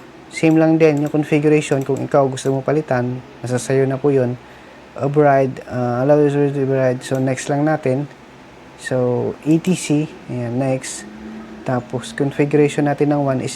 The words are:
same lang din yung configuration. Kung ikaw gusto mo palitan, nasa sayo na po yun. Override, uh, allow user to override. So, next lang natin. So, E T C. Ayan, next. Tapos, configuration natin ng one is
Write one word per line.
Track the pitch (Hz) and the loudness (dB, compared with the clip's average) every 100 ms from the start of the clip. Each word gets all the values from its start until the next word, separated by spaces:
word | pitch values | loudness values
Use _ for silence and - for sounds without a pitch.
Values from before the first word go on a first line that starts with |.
| - - - | -16 -20 -16
same | - 165 160 | 0 2 4
lang | 160 160 | 4 6
din | 160 143 147 | 4 4 0
yung | |
configuration. | 151 147 151 151 151 147 139 131 | -2 0 2 4 2 2 -2 0
Kung | 131 | -4
ikaw | 127 147 135 | 0 2 2
gusto | 131 139 | 0 -2
mo | 135 | -2
palitan, | 131 147 151 127 123 127 - - | 0 -2 0 -2 -2 -6 -12 -12
nasa | 123 123 | -4 -4
sayo | - 135 135 | 0 0 0
na | |
po | 131 147 | 0 2
yun. | 135 123 123 - - - - - - | 2 0 -4 -12 -20 -20 -20 -18 -6
Override, | 139 143 147 135 135 120 - | -2 2 4 4 2 -4 -8
uh, | 123 123 120 | -4 -2 0
allow | 139 147 | 2 4
user | 147 143 143 | 4 2 0
to | 143 135 | 0 0
override. | 135 131 127 - | 2 0 -2 -4
So, | 131 | -2
next | 131 127 - | -2 -2 -2
lang | 143 | -2
natin. | 151 156 135 127 143 - - - - - - - | 0 0 -2 -2 -4 -12 -20 -20 -20 -20 -20 -16
So, | - 127 123 123 117 - 143 | -4 -2 0 0 -2 -4 0
E | 160 | 0
T | 185 175 | 2 -2
C. | - 147 156 - - | 0 -2 -2 -8 -10
Ayan, | 123 120 120 | -6 -4 -2
next. | 135 131 - - - - - - - - | -2 -2 -6 -14 -14 -16 -16 -16 -16 -10
Tapos, | - 127 - 127 - | -4 -4 -4 -8 -8
configuration | - 139 135 147 147 147 151 147 | -4 -2 0 2 4 2 2 0
natin | 139 147 | 0 0
ng | 147 | 2
one | 139 131 | 0 -2
is | 135 | -4